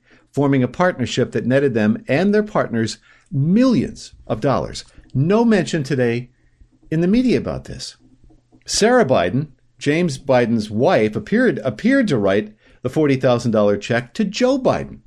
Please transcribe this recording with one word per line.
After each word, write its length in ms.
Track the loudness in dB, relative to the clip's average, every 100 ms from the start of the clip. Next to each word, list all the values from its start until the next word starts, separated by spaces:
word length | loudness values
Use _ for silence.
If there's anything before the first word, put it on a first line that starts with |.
| _ _ _
forming 320 | -2 0 2
a 60 | 0
partnership 640 | 0 0 0 -4 -2 -2
that 140 | -2 0
netted 280 | 2 2
them 300 | 2 0 0 -2
and 260 | 0 2
their 120 | 0
partners 540 | 0 -2 -2 -2 -4 -6 _ _ _
millions 840 | -2 2 2 4 2 -2 -6 -20 -14 -8
of 120 | -4
dollars. 440 | -2 -2 -4 -10 -18 -20 -8
No 300 | -4 0 2
mention 380 | 4 2 0 -4
today 480 | -2 0 0 -2 -6 _ _ _ _ _ -6
in 80 | -2
the 80 | 2
media 300 | 2 2 0
about 260 | -2 -8
this. 320 | -10 -14 -16 -18 _ _ -20 _ _ _ -8
Sarah 400 | 0 2 4 4
Biden, 420 | 2 2 -2 -4 _ _ -8
James 380 | -2 0 -2 -4
Biden's 540 | 0 2 2 0 -2
wife, 460 | 0 2 2 2 -2
appeared, 420 | -2 0 2 0
appeared 460 | -4 -2 0 2 2
to 120 | 0
write 360 | 2 0 -2 -10 _ _
the 80 | -4
forty 240 | 0 2
thousand 380 | 2 2 2 2
dollar 240 | 2 2 0
check 360 | -2 -4 -4
to 120 | -4
Joe 340 | -4 0 0 2
Biden, 400 | 0 0 -4 -14